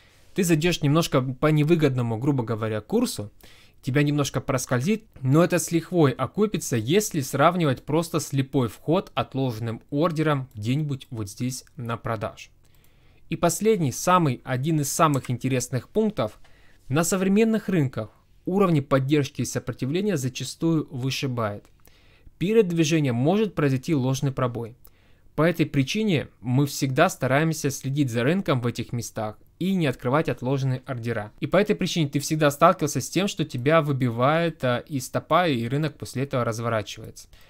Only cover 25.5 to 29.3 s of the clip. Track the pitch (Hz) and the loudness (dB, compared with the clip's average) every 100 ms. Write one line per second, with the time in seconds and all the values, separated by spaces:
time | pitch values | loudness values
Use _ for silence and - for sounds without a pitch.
25.5 | 170 151 143 131 214 220 147 - _ 120 | 2 0 0 0 0 0 0 -2 _ 0
26.5 | 127 143 - 135 131 180 - 131 135 160 | 2 2 0 -2 2 2 2 0 2 2
27.5 | 156 139 - 135 143 131 117 123 185 190 | 0 -4 -4 -4 -2 0 0 0 0 0
28.5 | 131 120 120 110 120 - - 107 | 0 0 -4 -6 -8 -8 -8 -8